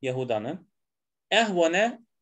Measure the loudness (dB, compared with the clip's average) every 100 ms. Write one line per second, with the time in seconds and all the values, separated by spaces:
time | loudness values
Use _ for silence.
0 | -6 -4 -2 -4 -4 -10 _ _ _ _
1 | _ _ -2 0 2 2 2 2 0 -2
2 | _ _